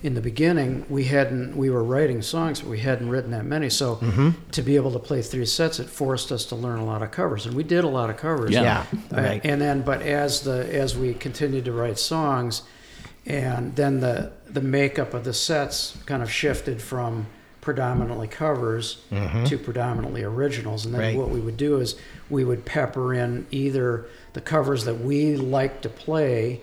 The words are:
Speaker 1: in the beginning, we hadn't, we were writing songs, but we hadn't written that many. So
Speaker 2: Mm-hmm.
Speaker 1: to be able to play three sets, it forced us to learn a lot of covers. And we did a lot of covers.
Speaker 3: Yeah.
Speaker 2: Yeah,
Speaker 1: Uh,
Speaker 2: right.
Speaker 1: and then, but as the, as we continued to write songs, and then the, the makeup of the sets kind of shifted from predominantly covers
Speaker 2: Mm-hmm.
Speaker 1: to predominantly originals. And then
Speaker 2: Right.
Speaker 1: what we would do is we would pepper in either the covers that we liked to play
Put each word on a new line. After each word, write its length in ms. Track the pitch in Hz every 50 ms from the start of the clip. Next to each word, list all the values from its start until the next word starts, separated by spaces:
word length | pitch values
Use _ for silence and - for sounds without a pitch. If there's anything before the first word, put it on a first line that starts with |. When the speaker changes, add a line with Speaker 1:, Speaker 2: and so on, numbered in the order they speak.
Speaker 1:
in 120 | - 147 127
the 60 | 123
beginning, 640 | 110 120 107 123 156 170 180 160 135 127 131 117 - -
we 160 | 143 139 131
hadn't, 520 | 127 143 139 135 135 127 127 123 123 -
we 140 | 143 135 135
were 120 | 127 120
writing 400 | 113 117 127 139 156 143 123 113
songs, 380 | 107 - - 160 165 165 143 -
but 80 | - -
we 100 | 113 107
hadn't 280 | 110 135 131 117 120 120
written 220 | 123 131 120 117
that 120 | 117 110 113
many. 240 | 127 143 156 151 127
So 260 | - - 143 123 113
Speaker 2:
Mm-hmm. 340 | 110 117 117 92 107 139 160 170 - - -
Speaker 1:
to 100 | - 160
be 140 | 127 127 143
able 160 | 143 127 135
to 60 | 120 123
play 240 | - - 151 127
three 240 | 110 - - 131 120
sets, 320 | 110 - - 165 160 160 -
it 80 | - -
forced 420 | - - 139 131 131 123 - -
us 120 | 131 117 -
to 100 | - 120
learn 220 | 113 120 123 117 113
a 60 | 110
lot 180 | 110 110 110
of 80 | 110 104
covers. 360 | - 170 185 170 123 104 -
And 80 | 117 120
we 80 | 135 160
did 200 | 156 175 175 175
a 40 | 151
lot 220 | 135 127 117 113
of 60 | 113
covers. 340 | - - 160 165 143 113 107
Speaker 3:
Yeah. 120 | 101 120
Speaker 2:
Yeah, 220 | 117 117 104 - - - - - - - - -
Speaker 1:
Uh, 40 |
Speaker 2:
right. 180 | - - 101 107 -
Speaker 1:
and 160 | 151 147 143
then, 220 | 147 147 139 139
but 200 | 127 139 135 135
as 400 | - 156 143 147 147 143 135 -
the, 260 | - 135 131 127 127 - -
as 220 | 147 139 127 117
we 180 | 143 131 123 113
continued 500 | - - 135 120 - 147 143 135 135 123
to 60 | 127
write 260 | 117 117 117 120 107 110
songs, 640 | - - 160 160 156 147 135 127 123 120 113 - - - - - - - - - - - - - -
and 500 | - 147 139 127 127 123 123 120 139 131
then 240 | 135 143 139 135 131
the, 320 | 127 123 117 - - - - - - -
the 100 | - 143
makeup 540 | 131 135 131 139 139 139 143 - 135 - -
of 100 | 123 113
the 80 | 131 120
sets 600 | - - - 165 147 143 - - - - - - - -
kind 160 | - 143 131
of 80 | 120 107
shifted 520 | - - - 147 131 - - - 123 113
from 440 | - - 131 123 120 117 113 113 107 107 - - - - - -
predominantly 680 | - - 147 - 131 123 127 123 110 117 120 113 110
covers 720 | 107 - - 156 156 147 123 120 113 113 117 113 - - - - -
Speaker 2:
Mm-hmm. 320 | 104 101 101 82 73 113 120
Speaker 1:
to 140 | 139 151 -
predominantly 640 | - - 113 123 120 123 120 117 117 - - 113 107
originals. 600 | 101 110 123 139 143 139 120 113 110 107 107 107
And 80 | 113 117
then 60 | 120
Speaker 2:
Right. 160 | 110 113 113
Speaker 1:
what 140 | 131 131 -
we 80 | 123 120
would 160 | 110 113 110
do 220 | 113 143 147 147 135
is 140 | 123 113 - - - - - - - -
we 160 | 147 139 131
would 200 | 123 120 113 -
pepper 500 | - - 156 151 - - 131 127 127 127
in 320 | 123 120 120 120 120 - -
either 540 | - 135 135 139 135 135 127 123 117 117 117 - - - - -
the 80 | - 131
covers 440 | - - 160 156 135 135 139 123 110
that 160 | 120 113 117 120
we 320 | 135 143 143 151 151 147
liked 460 | 139 131 127 131 135 135 135 - -
to 60 | - 113
play 720 | - - - - 156 160 151 131 123 113 110 120 123 120